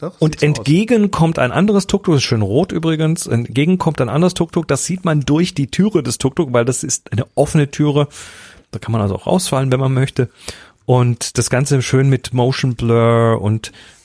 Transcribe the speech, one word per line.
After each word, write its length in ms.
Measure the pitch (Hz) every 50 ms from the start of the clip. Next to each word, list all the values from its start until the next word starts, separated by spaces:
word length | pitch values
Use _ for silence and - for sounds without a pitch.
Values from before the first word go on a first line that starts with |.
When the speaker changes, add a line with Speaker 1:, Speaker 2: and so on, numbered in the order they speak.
Speaker 1:
Doch, 200 | - 135 - _
Speaker 2:
und 120 | 160 156 151
Speaker 1:
sieht 60 | -
so 60 | 147
aus. 120 | 147 147 120
Speaker 2:
entgegen 520 | 104 127 151 180 220 220 247 220 208 196
kommt 280 | - - 165 165 160 -
ein 140 | 127 123 -
anderes 340 | 147 185 214 208 196 190
Tuk-Tuk, 300 | - - 196 - - 160
ist 60 | 135 -
schön 180 | - 123 113 104
rot 300 | 95 104 139 185 - -
übrigens, 540 | 170 160 165 160 156 160 156 165 165 -
entgegen 520 | - - 117 120 - 117 131 147 165 185 180
kommt 220 | - 165 147 -
ein 80 | 131 117
anderes 260 | 104 147 180 180 175
Tuk-Tuk, 320 | - 170 165 - 180 160 -
das 160 | 147 131 -
sieht 200 | - 180 185 -
man 160 | 175 156 147
durch 340 | 135 131 143 160 175 180 -
die 140 | - 139 -
Türe 340 | - - 185 214 - 180 131
des 160 | 120 110 -
Tuk-Tuk, 340 | - 131 - - 170 131 123
weil 120 | 120 117
das 180 | 123 127 - -
ist 280 | 143 - - - - -
eine 140 | - - - _
offene 360 | - 143 151 - 156 143 139
Türe, 380 | - - 151 147 139 147 143 143 - - - - - - - - - - _ _
da 80 | - -
kann 140 | - - 113
man 80 | 110
also 140 | 101 98 95
auch 120 | 95 -
rausfallen, 440 | - - 185 180 - 143 131 135 135 131
wenn 80 | 127
man 140 | 135 131 135
möchte. 360 | 127 135 135 - - 127 - - _ - - - - - - _ _ _
Und 520 | - 127 127 123 120 120 - - - - -
das 100 | 120 -
Ganze 320 | - 123 139 135 143 131
schön 300 | 120 - - 131 135 139
mit 240 | 135 120 - - 127
Motion 400 | 127 120 131 135 - - 131 120
Blur 680 | - 117 117 117 117 117 117 117 117 117 113 113 113
und 320 | 90 107 110 110 - - - - - - - _ _